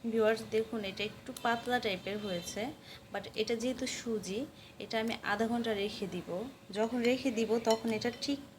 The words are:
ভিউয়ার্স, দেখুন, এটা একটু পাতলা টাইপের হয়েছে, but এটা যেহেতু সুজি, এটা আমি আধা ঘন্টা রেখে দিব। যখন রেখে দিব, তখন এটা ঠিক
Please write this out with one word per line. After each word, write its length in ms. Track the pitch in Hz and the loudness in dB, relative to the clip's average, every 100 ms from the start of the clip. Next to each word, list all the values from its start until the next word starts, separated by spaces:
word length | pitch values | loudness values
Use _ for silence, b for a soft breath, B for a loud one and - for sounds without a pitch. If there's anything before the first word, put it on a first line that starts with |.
| 233 | 2
ভিউয়ার্স, 300 | 226 214 220 - | 4 6 4 2
দেখুন, 300 | 214 220 226 | 0 2 -2
এটা 180 | 196 196 | -4 -2
একটু 260 | 208 - - 254 | -4 -4 -12 -2
পাতলা 360 | 226 233 233 247 | 0 0 2 2
টাইপের 380 | 233 180 190 208 | 2 -2 -2 -4
হয়েছে, 440 | 208 175 175 202 240 311 B B - | -2 -4 -4 -4 -4 -6 B B -8
but 120 | 202 196 | -8 -4
এটা 200 | - 220 233 | -2 0 2
যেহেতু 240 | 247 254 254 | 0 -2 -4
সুজি, 600 | - 233 214 180 202 302 B B B | -4 -2 -2 -2 -4 -4 B B B
এটা 180 | 202 226 | -4 0
আমি 140 | 226 - | 0 -2
আধা 240 | - 208 226 | 0 2 2
ঘন্টা 280 | 240 226 | 2 0
রেখে 320 | 208 208 214 190 | 0 0 -2 -4
দিব। 220 | 175 165 175 247 - - | -4 -4 -6 -6 -12 -8
যখন 280 | 196 226 247 | 0 2 4
রেখে 280 | 233 254 269 | 4 4 2
দিব, 200 | 220 220 233 | 2 4 4
তখন 240 | 233 226 233 214 | 6 4 4 0
এটা 120 | 240 233 | 0 -2
ঠিক 140 | - 277 - | -2 -2 -4